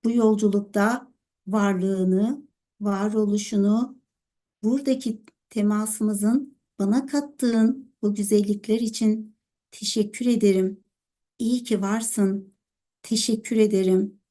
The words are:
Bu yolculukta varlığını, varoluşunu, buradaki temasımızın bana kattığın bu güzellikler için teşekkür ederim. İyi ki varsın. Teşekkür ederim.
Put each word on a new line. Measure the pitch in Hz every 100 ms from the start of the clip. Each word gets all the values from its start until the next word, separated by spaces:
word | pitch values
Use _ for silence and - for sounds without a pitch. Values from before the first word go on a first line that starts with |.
Bu | 226
yolculukta | 233 220 214 214 202 202 208 208 254 - _ _ _ -
varlığını, | 214 202 185 190 190 185 185 214 285 - _ _ _
varoluşunu, | 202 196 208 214 208 208 208 208 202 214 254 - _ _ _ _ _ _
buradaki | 214 262 277 262 240 214 - _ _
temasımızın | - 208 208 214 - 214 202 208 254 277 _ _ _
bana | 196 233 277
kattığın | 285 285 - 247 226 220 262 - _
bu | 208 208
güzellikler | 202 208 202 202 - 220
için | 226 - 220 220 214 _ _ _ _
teşekkür | - 208 - 208 - 247
ederim. | 240 208 190 185 196 _ _ _ _ _ _
İyi | 226 247
ki | - 208
varsın. | 196 220 226 - 196 196 - _ _ _ _ _
Teşekkür | - 226 - 220 - 226
ederim. | 214 202 185 185 202 - _